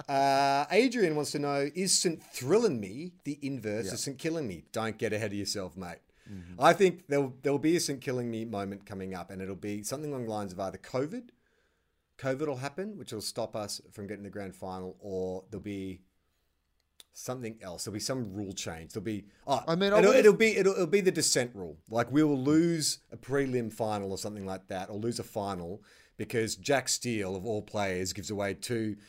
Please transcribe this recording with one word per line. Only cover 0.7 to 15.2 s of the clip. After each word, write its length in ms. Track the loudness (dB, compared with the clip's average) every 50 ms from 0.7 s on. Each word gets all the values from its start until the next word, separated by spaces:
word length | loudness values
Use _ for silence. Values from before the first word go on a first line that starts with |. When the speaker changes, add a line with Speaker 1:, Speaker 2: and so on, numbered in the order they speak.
| 4 4 4 4 4 4 2 4 4
Speaker 1:
wants 160 | 2 0 0
to 80 | -2 -2
know, 280 | 0 0 0 0 0 0 -2
is 180 | -2 0 2 2
St 240 | 4 2 2 0 -2
Thrillin' 580 | -8 -12 -10 -6 0 2 4 4 4 4 0 0
Me 340 | -4 -6 -8 -8 -10 -12 -12 -10 -8
the 160 | -8 -8 -6
inverse 460 | -6 -6 -6 -4 -4 -4 -2 -2 -4
Speaker 2:
Yeah. 60 | -4 -6
Speaker 1:
of 60 | -6
St 200 | -6 -6 -6 -4
Killin' 280 | -4 -4 -2 -2 -4
Me? 180 | -4 -6 -8 -10 _
Don't 280 | -6 -4 -4 -4 -4 -2
get 140 | -2 -2 0
ahead 180 | 0 -2 -2
of 60 | -2
yourself, 380 | -4 -4 -4 -4 -4 -6 -8 -8
mate. 220 | -10 -12 -12 -12 -14 _ _ _ _ -18 -16
Speaker 2:
Mm-hmm. 240 | -14 -14 -14 -12 0 4
Speaker 1:
I 140 | 6 6 8
think 300 | 8 6 4 4 2 -4
there'll, 260 | 0 2 2 2 0 -2 -4 0
there'll 160 | 0 2 2
be 160 | 4 4 2
a 40 | 2
St 220 | 2 -2 -4 -4
Killing 300 | -4 -4 -2 -2 -2 -2
Me 140 | -4 -4 -4
moment 400 | -4 -4 -4 -4 -6 -8 -10 -12
coming 280 | -12 -10 -8 -8 -8 -8
up, 160 | -8 -10 -10
and 100 | -10 -8
it'll 140 | -8 -8 -8
be 280 | -6 -6 -6 -6 -6 -6
something 280 | -6 -6 -6 -6 -6
along 140 | -6 -6 -4
the 60 | -4
lines 220 | -4 -4 -4 -6 -6
of 60 | -6
either 180 | -6 -6 -6
covid, 520 | -10 -8 -4 -2 -2 -2 -2 -4 -10 -12 -14 -20 _ _ _ _ _ _ _ _ _ _ _ _ _ _ _ _
covid 300 | -6 -4 -4 -2 -2 -2
will 100 | -4 -4
happen, 400 | -4 -6 -8 -6 -8 -8 -8 -10
which 140 | -12 -12 -10 -8
will 80 | -8
stop 340 | -8 -6 -4 -4 -4 -4 -4
us 260 | -6 -6 -6 -8 -10 -12 -14
from 160 | -14 -12 -10
getting 160 | -10 -10 -10 -10
the 60 | -10
grand 260 | -10 -10 -10 -10 -10
final, 400 | -10 -10 -8 -8 -8 -8 -10 -12 -12
or 440 | -10 -6 -4 -4